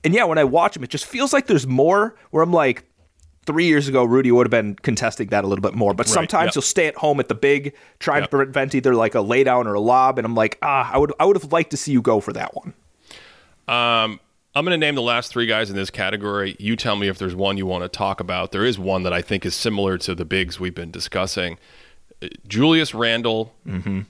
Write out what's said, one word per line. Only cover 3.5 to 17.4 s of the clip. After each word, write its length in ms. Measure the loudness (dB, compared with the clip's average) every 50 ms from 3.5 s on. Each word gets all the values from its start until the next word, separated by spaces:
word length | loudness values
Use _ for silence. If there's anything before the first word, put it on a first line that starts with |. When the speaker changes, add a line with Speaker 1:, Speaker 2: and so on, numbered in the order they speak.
| 0 2 4
Speaker 1:
years 220 | 4 4 4 2
ago, 160 | 2 2 2 4
Rudy 260 | 4 4 4 4 6
would 160 | 6 6 6
have 60 | 4
been 240 | 2 0 0 -2 -8
contesting 540 | -4 -4 -2 -2 0 -2 -4 -4 -4 -4 0
that 160 | 0 0 2
a 20 |
little 140 | 0 -2 0
bit 120 | -2 -2 0
more. 200 | 2 2 2 2
But 120 | 0 0
Speaker 2:
Right, 60 | 0 0
Speaker 1:
sometimes 340 | 0 0 0 0 0 0
Speaker 2:
yep. 60 | 0 0
Speaker 1:
he'll 60 | -2 -2
stay 240 | 0 0 0 0
at 80 | 0 -2
home 200 | -2 -2 0 0 0
at 80 | -2 -4
the 40 | -2
big, 400 | 0 2 2 2 2 0 -8 -12 -14 -20 _ _
trying 220 | _ -4 -2 0 0 -2
Speaker 2:
Yep. 80 | 0
Speaker 1:
to 60 | 0 0
prevent 360 | 0 0 0 -2 -2 0 -2
either, 180 | 0 2 4 4
like, 220 | 4 2 2 2
a 60 | 0
lay 240 | 0 2 2 4 4
down 220 | 4 4 2 0
or 60 | 0 -2
a 60 | 0
lob. 380 | 2 4 4 4 4 2 2 0
And 60 | -4
I'm 100 | -2 0
like, 220 | 0 0 0 -2 _
"Ah, 280 | -4 0 0 0 -2 0
I 60 | 0
would, 160 | 0 0 0 0
I 60 | 2 4
would 140 | 4 4 2
have 80 | 0 0 0
liked 180 | 0 0 -2
to 60 | -6
see 160 | -8 -4 0 0
you 80 | 2
go 180 | 2 2 0 0
for 140 | 0 -4 -8
that 200 | -8 -8 -8 -10
one." 180 | -14 -16 -16 -20 _ _ _ _ _ _ _ -20 -20 -20 -20 -20 _ _ _ _ _ _ -4
Speaker 2:
Um, 500 | -2 0 0 2 2 2 0 -2 -4 -12 _ _ _ _ _ _ _
I'm 120 | -4 -2
gonna 100 | 0 0
name 180 | 0 0 0 0
the 60 | -2
last 300 | 0 0 0 -2 -2 -4
three 140 | -2 -2 0
guys 240 | 2 2 0 0 -2
in 80 | -4
this 120 | -6 -6 -6
category. 680 | -6 -6 -4 -4 -4 -4 -4 -4 -2 -2 -4 -4 -6 -6
You 160 | -4 -4 -4
tell 220 | -2 -2 -4 -2
me 100 | -2 -2
if 120 | -4 -2 -4
there's 160 | -6 -6 -4
one 200 | -2